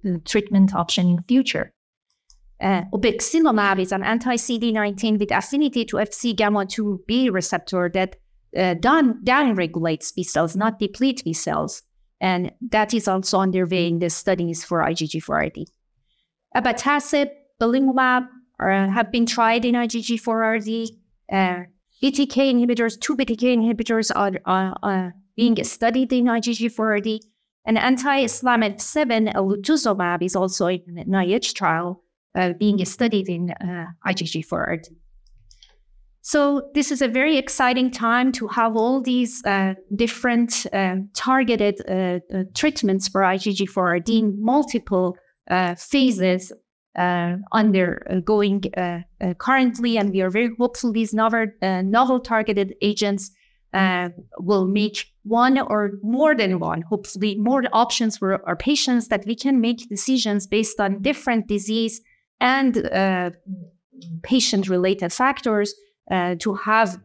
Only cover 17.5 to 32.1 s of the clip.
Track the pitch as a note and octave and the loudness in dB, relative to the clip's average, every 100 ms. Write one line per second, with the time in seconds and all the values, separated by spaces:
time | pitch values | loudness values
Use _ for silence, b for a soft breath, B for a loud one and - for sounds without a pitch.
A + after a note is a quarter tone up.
17.5 | - A#3 C4 C4+ C4 B3+ B3+ B3 - _ | -2 0 2 2 2 2 2 -2 -14 _
18.5 | - F#3+ G3 G3 G3 G#3+ A#3+ A#3 A#3+ A3+ | -4 0 2 2 0 0 0 0 2 2
19.5 | A#3 A#3+ A#3+ A#3 A#3 A3 A3+ - A3+ A3 | 2 2 0 0 -4 -4 -4 -2 0 0
20.5 | A3+ G#3 A3+ A3+ - _ _ - F#3+ F#3 | 0 -2 -6 -6 -12 _ _ -4 0 0
21.5 | F3+ F3+ _ _ - C4+ C#4 C#4 B3+ C4+ | -2 -8 _ _ -2 0 2 0 2 4
22.5 | A#3+ A#3+ A#3 A#3 A3+ - C4+ A#3+ A3 B3 | 4 2 2 0 -2 -4 -2 -2 0 2
23.5 | A#3+ A3+ A3+ A3 A3+ G#3+ - G3+ F#3 F3+ | 2 2 0 0 0 0 0 -2 -2 -2
24.5 | F#3 F#3+ - G3+ F#3+ F3+ - _ - A#3 | 0 0 -4 -2 -2 -4 -10 _ 0 2
25.5 | A3+ - - A#3 A#3+ C4 B3+ A#3+ A3+ A#3 | 2 -2 -2 0 2 2 2 2 0 -2
26.5 | A3+ A3+ A3+ A3 G#3 A3 A3 _ _ _ | -2 -4 -2 0 0 -2 -6 _ _ _
27.5 | _ - A3 B3+ B3+ C#4 C#4 A#3 - B3+ | _ -2 0 2 2 2 2 0 0 0
28.5 | A#3+ G#3 G3+ - D4+ C#4 A3+ G#3+ - F#3+ | 2 0 -2 -4 -2 0 2 0 0 0
29.5 | G3+ G3 D4+ A#3+ G3 F3 F3 F3+ F#3 F#3 | 0 0 2 2 0 0 0 -2 0 0
30.5 | F#3 F3+ F#3 F3 E3+ E3 G3 F3+ A3 - | 0 0 -2 -6 -10 0 2 2 0 -2
31.5 | - F3 D#3+ F3+ F#3 _ | -2 0 0 -2 -8 _